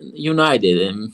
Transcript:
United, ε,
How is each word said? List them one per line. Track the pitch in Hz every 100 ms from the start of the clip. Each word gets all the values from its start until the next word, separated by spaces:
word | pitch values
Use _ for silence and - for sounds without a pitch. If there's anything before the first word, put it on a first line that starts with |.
| - 151 151
United, | 160 156 123
ε, | 95 87 95 101 110